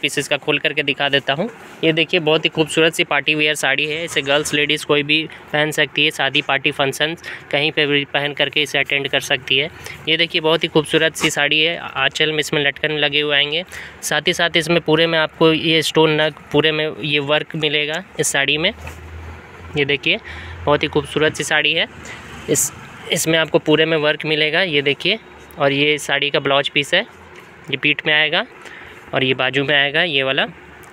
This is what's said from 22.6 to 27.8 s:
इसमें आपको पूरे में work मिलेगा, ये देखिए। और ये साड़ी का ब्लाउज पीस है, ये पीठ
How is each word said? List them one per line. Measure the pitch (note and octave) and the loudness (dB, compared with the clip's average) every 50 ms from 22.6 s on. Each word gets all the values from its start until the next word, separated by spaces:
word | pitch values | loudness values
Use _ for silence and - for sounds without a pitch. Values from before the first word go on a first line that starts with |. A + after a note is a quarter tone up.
| - - - - - - - - - - | 0 -2 -6 -10 -18 -18 -18 -12 -6 -4
इसमें | F#3 E3 - D#3+ E3 D#3+ | -4 -2 0 2 2 2
आपको | D#3+ D3+ - E3 | 2 2 0 0
पूरे | - - D3+ D3+ D#3+ | 2 4 4 4 4
में | D#3+ E3 | 4 2
work | D#3 D3 D3+ D3+ D3+ - | 2 2 0 0 0 -2
मिलेगा, | D3+ D#3 D3+ D3+ D#3 D3+ F3 | -2 0 0 0 0 2 0
ये | F#3+ F3+ D3 C#3+ | 0 2 2 0
देखिए। | C#3 C#3+ C#3 - - F3 G#3+ A3+ - - - - - - - - | 2 0 0 0 0 -2 -2 -2 -6 -14 -20 -20 -20 -12 -4 0
और | D3 C#3 | 0 2
ये | C#3 C#3 C#3+ D3 D3+ | 2 2 2 2 2
साड़ी | C#3+ - - C#3 C#3+ D3 C#3+ | 0 0 -2 -2 0 0 0
का | C#3+ D#3+ | -2 0
ब्लाउज | C3+ C#3+ C#3 C#3 C#3+ - | 0 2 2 2 0 0
पीस | - D3 C#3 - E3+ | -2 -2 -2 0 0
है, | F#3 A#3 - - - - - - - - - - - - - | 0 0 -2 -10 -20 -20 -20 -20 -20 -20 -20 -20 -20 -12 -8
ये | C#3 | -6
पीठ | C3 | -2